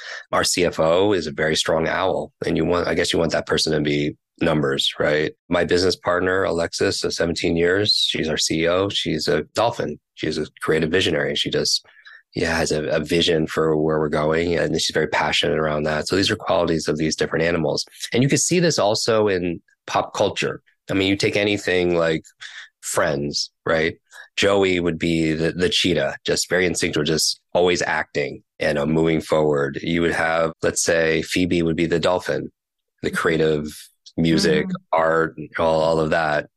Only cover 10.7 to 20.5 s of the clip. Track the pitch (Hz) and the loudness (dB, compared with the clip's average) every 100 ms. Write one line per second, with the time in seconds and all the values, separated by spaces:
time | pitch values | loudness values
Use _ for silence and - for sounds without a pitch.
10.7 | 78 80 92 92 78 71 73 - 76 76 | 0 2 0 0 0 -2 -2 -2 -2 0
11.7 | - - - - - _ - 82 80 76 | -2 -4 -20 -20 -20 _ -4 -2 0 0
12.7 | 78 73 80 76 85 82 80 80 - 80 | -2 0 -2 0 0 2 2 0 0 0
13.7 | 76 78 78 78 76 76 80 85 82 78 | 2 2 0 0 0 0 0 0 0 0
14.7 | 78 - 82 76 - 78 - - 80 78 | 0 0 0 0 0 0 0 0 0 0
15.7 | 76 78 78 73 92 98 104 - 87 85 | -2 -2 -2 0 0 0 -2 0 0 2
16.7 | 80 78 76 78 - 78 78 82 85 73 | 0 -2 -2 -2 -2 -2 0 0 0 0
17.7 | 69 - - - 117 135 151 - 175 170 | -2 -6 -10 -4 0 2 2 2 2 2
18.7 | - 101 113 - 110 104 92 87 85 _ | 2 2 0 2 2 2 2 -2 -4 _
19.7 | _ - 98 - - 101 - 73 | _ -4 -2 -2 0 0 0 -6